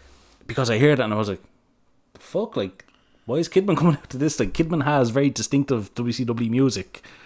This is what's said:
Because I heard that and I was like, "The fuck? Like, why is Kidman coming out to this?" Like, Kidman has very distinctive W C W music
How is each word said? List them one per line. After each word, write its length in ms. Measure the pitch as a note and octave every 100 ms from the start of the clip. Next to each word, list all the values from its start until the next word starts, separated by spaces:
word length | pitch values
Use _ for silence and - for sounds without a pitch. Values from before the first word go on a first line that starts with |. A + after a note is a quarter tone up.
| - - _ _ -
Because 220 | A#2 A#2+
I 80 | A2
heard 200 | D3 C3+
that 60 |
and 100 | A2
I 20 | G#2+
was 120 | G#2
like, 140 | F#2 - _ _ _ _ _ _
"The 60 | -
fuck? 360 | - F3 A3 B2
Like, 280 | G2 - - _ _ _ -
why 100 | D3
is 120 | E3
Kidman 280 | F#3+ G3+ D3+
coming 180 | E3 C#3+
out 140 | -
to 80 | B2+
this?" 200 | D3+ -
Like, 120 | A2
Kidman 320 | - E3 E3+
has 260 | C#3 D3 A#2
very 200 | C3 C#3+
distinctive 640 | A#2 - C#3+ C#3 A#2+ G2+
W 180 | - A#2+
C 120 | A#2+
W 260 | A#2+ A#2 A2+
music 520 | B2 C3+ F#2+ - - - -